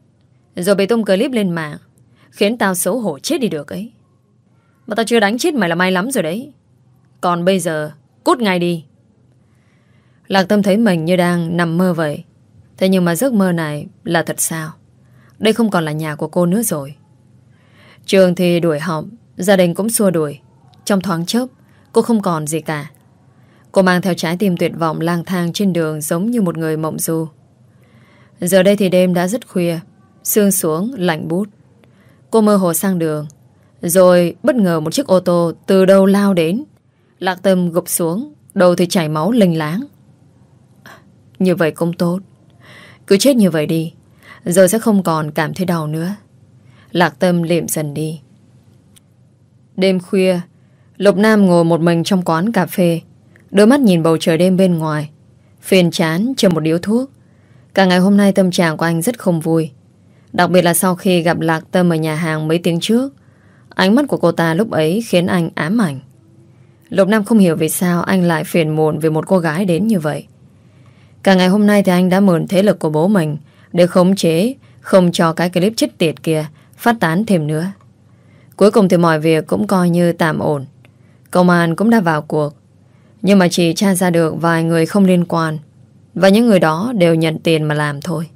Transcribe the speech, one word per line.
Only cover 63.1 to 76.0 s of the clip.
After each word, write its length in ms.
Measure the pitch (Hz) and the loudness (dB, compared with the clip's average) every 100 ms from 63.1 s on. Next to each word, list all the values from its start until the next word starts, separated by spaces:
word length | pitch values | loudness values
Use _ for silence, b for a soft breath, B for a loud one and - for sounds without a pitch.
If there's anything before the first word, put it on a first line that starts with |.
| - b b b b b | -10 b b b b b
Ánh 260 | - 185 | -2 2
mắt 100 | 240 285 | 2 0
của 80 | 170 | 0
cô 160 | 175 | 0
ta 220 | 170 165 | 0 -2
lúc 160 | 160 - | 0 -2
ấy 320 | 156 156 196 226 | 0 -2 -2 -2
khiến 200 | 175 175 | -2 0
anh 240 | 190 165 | -2 -4
ám 260 | - 156 233 | -4 -4 -2
ảnh. 200 | 180 135 - _ _ _ - b b b b | -2 -4 -14 _ _ _ -20 b b b b
Lục 200 | 175 190 | 0 2
Nam 160 | 220 | 2
không 140 | 208 226 | 2 4
hiểu 180 | 185 151 | 4 2
vì 120 | 156 | -2
sao 340 | - 180 175 | -2 -2 -2
anh 200 | - 190 | 0 0
lại 220 | 175 160 | 0 0
phiền 320 | - - 156 156 | -2 -2 0 0
muộn 220 | 156 156 | 0 0
vì 120 | 160 | -2
một 160 | 156 156 | -2 0
cô 120 | 190 | 0
gái 260 | 165 151 | 0 -2
đến 220 | 196 165 220 | -2 -2 0
như 140 | 196 | 0
vậy. 260 | 151 143 - _ _ b b b b b b b | -2 -8 -12 _ _ b b b b b b b
Cả 120 | 190 | 2
ngày 140 | 185 180 | 4 4
hôm 180 | 202 208 | 4 4
nay 160 | 208 | 4
thì 100 | 196 | 4
anh 160 | 180 185 | 2 2
đã 120 | 190 | 4
mượn 260 | 202 160 156 | 4 2 0
thế 160 | 185 | 2
lực 160 | 202 - | 2 2
của 120 | 160 | 0
bố 180 | 151 180 | 0 2
mình 280 | 208 156 151 b b b | 2 0 -6 b b b
để 140 | 175 175 | 0 2
khống 300 | 185 180 190 | 4 2 2
chế, 380 | 170 160 226 277 b b | 0 0 -2 -4 b b
không 320 | - 196 175 | 2 4 4
cho 200 | - 165 | 2 -2
cái 180 | 160 175 | 0 -2
clip 220 | 175 196 226 | 0 -2 -2
chết 220 | 294 | -4
tiệt 240 | - | -2